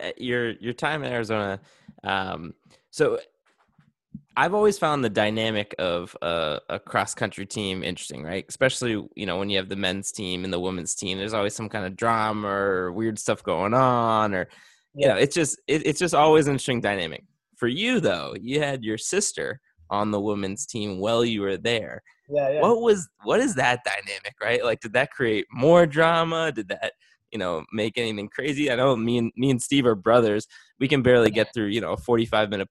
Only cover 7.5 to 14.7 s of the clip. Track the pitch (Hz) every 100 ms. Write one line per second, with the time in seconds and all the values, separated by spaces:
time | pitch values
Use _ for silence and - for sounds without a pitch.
7.5 | 113 98 92 76 85 - 67 80 95 -
8.5 | - 131 - 123 107 - - 98 87 101
9.5 | 95 95 98 95 98 - - 95 90 95
10.5 | 90 92 92 76 - 95 95 104 110 101
11.5 | - 107 107 95 90 117 113 107 107 101
12.5 | 98 98 92 90 92 113 107 - 104 101
13.5 | 85 98 123 131 120 113 110 107 92 85
14.5 | - -